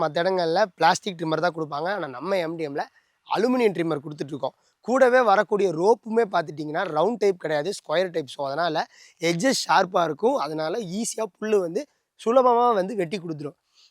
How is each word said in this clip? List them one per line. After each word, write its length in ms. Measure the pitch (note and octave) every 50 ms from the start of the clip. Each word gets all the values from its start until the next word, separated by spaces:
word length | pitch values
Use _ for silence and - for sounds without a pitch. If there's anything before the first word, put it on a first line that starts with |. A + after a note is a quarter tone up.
மத்த 220 | E3 D#3 D3 E3+
இடங்கள்ல 420 | E3+ F#3+ F#3+ F#3 E3+ E3 E3 F#3 G#3+ F#3 _
பிளாஸ்டிக் 420 | - D#3+ E3+ F#3 - - G#3 F3+ D#3+
ட்ரிம்மர் 220 | E3+ D#3+ D#3 D#3
தான் 140 | E3 F3 D#3
கொடுப்பாங்க. 380 | E3 D#3+ D3 D3+ C#3+ D#3+ F#3
ஆனா, 140 | G#3 G3 D#3+
நம்ம 300 | C#3 B2 B2+ D3 F#3+ G3
எம் 200 | F#3 E3 D#3 E3+
டி 100 | E3 D#3+
எம்ல 160 | C#3+ C#3 D#3 F#3+ - _ _ _ _ _ _ _ - -
அலுமினியம் 380 | E3+ A3 B3+ B3+ B3+ A#3 G#3
ட்ரிம்மர் 280 | E3+ F3 E3 E3 D#3 C#3+ C#3
கொடுத்துட்ருக்கோம். 500 | D#3 D3+ D3 E3 C3+ D#3 C3 - C3 - _ _ _ _ _
கூடவே 400 | - - B3 C4 C4 B3 B3 C4
வரக்கூடிய 500 | B3 G#3+ G3 G3+ G#3 - G#3+ G3 G3+ F#3
ரோப்புமே 540 | D#3+ D#3 F3 G#3+ B3 G#3+ - A3+ A3 A3+ A#3 F#3+
பார்த்துட்டிங்கன்னா, 540 | G3+ F3 D#3+ C#3+ C#3+ D3+ D3+ D#3 - F3 G3 F3 D3+
ரவுண்ட் 200 | D3+ E3+ G#3+ B3 F#3+
டைப் 200 | G#3+ G3+ F#3 F3+
கிடையாது, 340 | - D#3 D#3 D3 D3 F3
ஸ்கொயர் 380 | - - - - D3+ F3 F#3+ F3+
டைப். 160 | D#3+ E3 C#3+
So, 200 | B2+ - - C#3+
அதனால 400 | C3+ C#3 D#3 F3 E3+ D#3 E3 A#3 - _ - - - _ -
எட்ஜஸ் 480 | D#3+ E3+ F3 E3 G3+ C4+ A#3 - - -
ஷார்ப்பா 360 | D#3+ F3+ G3 F3+ F#3+ F#3 E3+
இருக்கும். 300 | D#3+ D3 - G#3 B3 C#4+
அதனால 440 | A#3 C#3+ D3+ D#3 D#3 D#3 D#3 F#3 A#3+
ஈஸியா 440 | G#3+ D#3+ F3+ G#3+ A#3+ - - A3 A3 G3 _ -
புல்லு 200 | G#3 G#3+ G#3+ G3+
வந்து 260 | F3+ E3 E3+ B3 D4 _ _ _ _ _ _ - -
சுலபமா 500 | A3 A#3+ C4 B3 B3+ A#3 A#3 A#3+ A#3+ A#3
வந்து 220 | G3 F3+ F#3+ A#3+
வெட்டி 220 | G3 F3 D#3 G#3 F#3+
கொடுத்துரும். 360 | D#3 E3 D#3+ C#3+ D3 C#3 - _ _ _ _ _ _ _